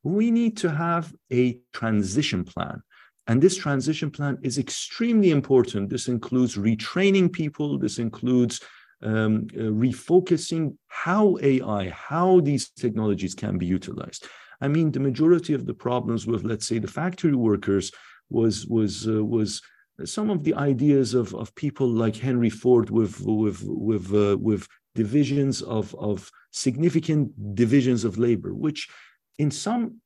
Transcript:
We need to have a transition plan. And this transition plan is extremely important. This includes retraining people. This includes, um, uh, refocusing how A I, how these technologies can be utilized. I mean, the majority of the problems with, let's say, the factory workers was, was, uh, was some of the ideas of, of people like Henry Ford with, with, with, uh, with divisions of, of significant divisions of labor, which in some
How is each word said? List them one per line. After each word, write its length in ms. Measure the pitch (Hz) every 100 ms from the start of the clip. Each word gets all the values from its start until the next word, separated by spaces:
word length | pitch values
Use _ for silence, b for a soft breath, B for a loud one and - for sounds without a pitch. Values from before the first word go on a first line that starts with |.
We 260 | 143 196 233
need 280 | 233 233 220
to 120 | 170
have 420 | 151 170 170 165 - _
a 260 | 123 127 123 _
transition 720 | - 113 104 95 110 147 95
plan. 400 | 87 - 87 - _ b b b
And 160 | - 120
this 160 | 180 185
transition 540 | 147 139 131 151 151
plan 260 | - 143 135
is 160 | 135 135
extremely 720 | 120 - - - 233 220 190
important. 580 | 147 - 131 117 104 98
This 180 | 123 -
includes 480 | 120 - 127 123
retraining 760 | 101 104 110 - 180 196 196 175
people. 480 | 180 151 - 147 139
This 180 | 127 -
includes, 640 | 113 - 123 123 120 - B B B B
um, 460 | 110 110 107 107 110
uh, 160 | - 110 107 127
refocusing 880 | 123 - 180 180 160 - 165 151 - _
how 500 | - 165 196 208 175
A 200 | 139 131
I, 280 | - 104 92
how 520 | 87 - 160 180 185
these 280 | 143 139 -
technologies 640 | - 123 107 107 90 92
can 240 | - - -
be 80 |
utilized. 600 | 87 92 - - - - B B B B
I 80 | 139
mean, 240 | 156 160
the 80 | 135
majority 540 | 139 120 160 175 170
of 120 | 143
the 80 | 120
problems 540 | 120 123 123 113 113 101
with, 160 | 113
let's 240 | 104 107 -
say, 100 | 117
the 100 | 107
factory 460 | - 175 180 170
workers 580 | 135 113 101 101 98 - B B B _
was, 380 | 117 113 - -
was, 400 | 117 104 - 110
uh, 180 | 110
was 360 | 107 117 104 - b b b -
some 280 | - - 214
of 120 | 185
the 100 | 147
ideas 580 | - 143 127 147 139 117
of, 220 | 123 101
of 180 | 92 110
people 340 | - 147 - 131
like 280 | 113 113
Henry 340 | 110 131 123 117
Ford 400 | 110 127 120 107
with, 320 | 110 104 -
with, 400 | 98 107 107 92
with, 500 | 101 - 104 107 90
uh, 240 | 104 101 101
with 280 | 110 101 - b _
divisions 680 | - 104 147 131 143 135 120
of, 320 | - 110 98
of 360 | - 104 95 - b b
significant 1040 | - 135 123 165 165 160 151 139 - 104
divisions 480 | 101 117 139 123 120
of 140 | 110 98
labor, 360 | 120 107 92
which 360 | 101 151 151 - B B B _ -
in 140 | 147
some 460 | - - 240 220 -